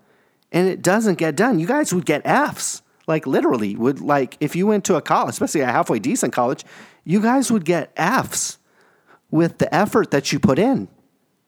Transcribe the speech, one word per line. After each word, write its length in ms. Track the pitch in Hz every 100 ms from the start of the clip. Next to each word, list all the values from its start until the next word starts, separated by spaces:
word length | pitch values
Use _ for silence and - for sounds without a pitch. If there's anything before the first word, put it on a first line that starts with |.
| _ _ _ _ _
and 160 | 165 185
it 120 | 170
doesn't 360 | 127 202 220 175
get 180 | 165 151
done. 240 | 226 190
You 80 | 165
guys 260 | 285 -
would 120 | 180 156
get 200 | 147 135
Fs. 560 | 196 294 - - - - _ -
Like, 220 | 151 139
literally, 480 | 160 302 131 104 107
would, 240 | 117 135
like, 380 | 107 143 131 -
if 160 | 147 170
you 100 | 196
went 200 | 214 -
to 100 | 170
a 60 |
college, 300 | - 185 196
especially 280 | - - 165
a 60 | 127
halfway 340 | 123 170 127
decent 320 | 107 294 143
college, 320 | 123 120 143 - - - _
you 180 | - 196
guys 300 | 220 262 262
would 140 | 226 160
get 260 | 170 - -
Fs 600 | 165 247 - - - - _ _ _ _ _ _ _
with 280 | 151 170 -
the 180 | - 151
effort 360 | 202 - 147
that 200 | 143 135
you 80 | 151
put 180 | 123 135
in 280 | 226 254 95 - _ _ _ _